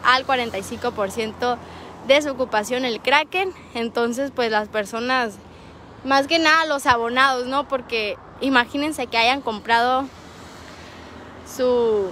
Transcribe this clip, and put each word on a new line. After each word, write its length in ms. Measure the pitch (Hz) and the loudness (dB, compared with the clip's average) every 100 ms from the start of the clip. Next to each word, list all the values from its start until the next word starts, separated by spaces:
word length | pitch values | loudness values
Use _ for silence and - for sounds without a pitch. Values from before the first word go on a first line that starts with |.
al 220 | - 254 269 | 4 2 2
cuarenta 320 | 262 233 196 | 0 0 -6
y 60 | |
cinco 280 | 196 226 247 | -8 -6 -6
por 200 | 214 196 | -2 -4
ciento 460 | 208 220 208 247 240 - - - - 226 | -2 -6 -2 -2 -2 -8 -18 -18 -16 4
de 140 | 277 | 4
su 80 | 294 | 4
ocupación 560 | 254 254 214 208 247 254 | -4 -2 -2 -2 -2 -2
el 160 | 220 | -2
Kraken. 500 | - 277 302 359 381 - - | 2 2 2 -2 -4 -6 -12
Entonces, 580 | 240 233 247 233 233 277 | -6 -4 0 -2 -2 -4
pues, 180 | 254 233 | -2 0
las 180 | 214 208 | 0 0
personas, 680 | 214 202 226 247 262 233 196 - - - - - - 262 | -4 -4 -4 0 0 0 -6 -20 -20 -20 -20 -20 -12 2
más 220 | 277 277 | 2 4
que 120 | 330 | 4
nada 260 | 311 320 320 | 6 4 4
los 200 | 285 285 | 0 2
abonados, 640 | 240 226 247 269 254 247 | 2 2 4 4 2 0
¿no? 200 | 269 277 | -2 -2
Porque 500 | 269 240 226 214 185 - - | -4 -2 -4 -2 -6 -12 -4
imagínense 680 | 269 262 240 285 294 294 247 | 2 4 2 0 -2 -2 -2
que 100 | 226 | 2
hayan 240 | 233 269 | 2 2
comprado 640 | 254 214 208 233 240 262 269 - - - - - - - - - - - - - - | -2 -6 2 2 4 2 -2 -10 -18 -18 -18 -18 -18 -18 -18 -18 -18 -18 -18 -18 -16
su 640 | - 254 247 233 214 190 | 0 2 4 4 2 0